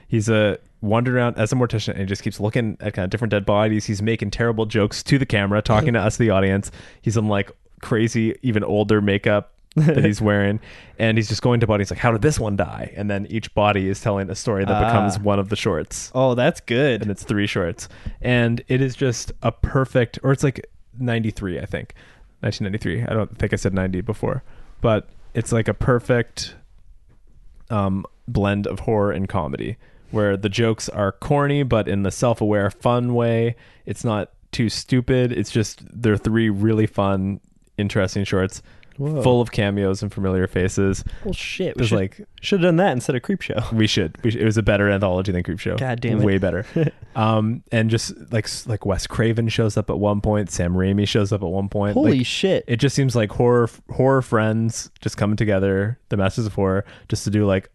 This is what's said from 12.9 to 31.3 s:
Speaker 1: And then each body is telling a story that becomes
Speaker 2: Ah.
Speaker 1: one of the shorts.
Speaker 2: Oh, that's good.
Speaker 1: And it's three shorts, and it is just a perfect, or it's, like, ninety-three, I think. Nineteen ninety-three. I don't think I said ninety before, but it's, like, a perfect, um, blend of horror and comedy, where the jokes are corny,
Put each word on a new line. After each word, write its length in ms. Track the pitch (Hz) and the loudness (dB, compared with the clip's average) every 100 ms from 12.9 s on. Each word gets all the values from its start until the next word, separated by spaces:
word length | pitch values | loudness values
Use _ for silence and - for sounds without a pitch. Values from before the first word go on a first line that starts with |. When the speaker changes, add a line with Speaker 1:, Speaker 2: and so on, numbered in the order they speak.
| - | -8
Speaker 1:
And 140 | 104 | -4
then 140 | 101 101 | -4 -4
each 240 | 113 - - | -6 -4 2
body 340 | 104 101 95 | 2 2 0
is 100 | 98 | -2
telling 300 | 113 101 95 | -2 -2 -4
a 60 | - | -6
story 280 | - 101 | -2 0
that 160 | 98 107 110 | 0 2 4
becomes 320 | 113 101 95 | 4 2 0
Speaker 2:
Ah. 40 | |
Speaker 1:
one 160 | 104 101 | 0 0
of 100 | 98 | 0
the 80 | 104 | -2
shorts. 540 | 110 80 - - - 127 | -2 -2 -4 -10 -6 0
Speaker 2:
Oh, 180 | 131 | 2
that's 280 | 123 139 165 | 2 0 -2
good. 400 | - 120 147 113 | -2 0 2 0
Speaker 1:
And 100 | 107 | -2
it's 120 | 95 | -4
three 240 | - 104 101 | -2 0 0
shorts, 420 | 104 87 - - - - - | -2 -4 -6 -12 -14 -14 -6
and 400 | 123 123 117 117 - | 0 2 2 0 -2
it 100 | 127 | 0
is 160 | 135 120 | 0 -2
just 380 | 135 117 - - | -2 -2 -8 -6
a 80 | 120 | -4
perfect, 640 | - - 139 131 131 117 - | -2 0 0 0 0 0 0
or 80 | 135 | 0
it's, 120 | 135 143 | 2 0
like, 200 | - - - - - | -2 -10 -18 -18 -6
ninety-three, 640 | 123 117 110 - 98 82 | -2 0 -2 -4 -6 -6
I 60 | 101 | -6
think. 280 | 78 - - - - - _ | -8 -10 -16 -20 -20 -20 _
Nineteen 220 | 107 - 104 | -6 -4 -4
ninety-three. 360 | 95 - 120 | -4 -4 -4
I 120 | 120 | -2
don't 220 | 107 101 107 | -2 -4 -4
think 120 | 104 | -2
I 40 | 104 | -2
said 180 | 98 | -2
ninety 280 | 95 92 92 | 0 -2 -2
before, 420 | 98 104 110 131 - - - - | -4 -4 -4 -4 -8 -18 -20 -2
but 280 | 117 104 - - - | 0 0 -2 -14 -10
it's, 180 | - 113 | -6 -2
like, 160 | 117 110 | 0 0
a 60 | |
perfect, 800 | 101 - 123 - 120 113 - - - - - - - - - - - - - - | 0 2 2 2 0 -2 -8 -14 -14 -20 -20 -20 -20 -20 -20 -20 -20 -20 -20 -6
um, 360 | 110 98 95 - _ - | -2 0 -2 -6 _ -6
blend 400 | 117 101 101 101 | 0 0 0 -2
of 140 | 95 | -4
horror 300 | - 110 101 | 0 2 2
and 160 | 78 95 | 0 -2
comedy, 500 | 101 73 67 55 117 - - - | -2 -4 -4 -6 -10 -16 -20 -6
where 260 | 110 104 98 | -2 0 0
the 120 | 101 | -2
jokes 400 | 98 117 110 - | 0 0 0 -4
are 220 | - 98 | -4 -2
corny, 520 | - - | -2 -2